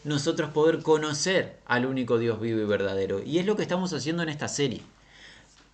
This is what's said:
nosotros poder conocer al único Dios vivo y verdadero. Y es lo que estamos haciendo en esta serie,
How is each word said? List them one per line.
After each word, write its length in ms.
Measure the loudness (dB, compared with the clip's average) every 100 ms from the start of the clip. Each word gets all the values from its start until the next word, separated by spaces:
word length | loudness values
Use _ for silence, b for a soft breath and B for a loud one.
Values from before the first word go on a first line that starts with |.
nosotros 440 | -4 -2 0 -2 0
poder 340 | 2 4 4
conocer 760 | 2 2 2 -2 0 0 0 -6 -2
al 180 | 0
único 340 | 0 -2 0 2
Dios 220 | 2 0
vivo 220 | -2 0
y 20 |
verdadero. 580 | 2 2 0 0 -2 -2
Y 160 | 0 0
es 60 |
lo 100 | 2
que 100 | 0
estamos 280 | 0 -2 -2
haciendo 300 | -2 -2 -2
en 80 | -2
esta 180 | -4 -6
serie, 320 | -2 -2 -2 -10 _ B B B B B -20 -20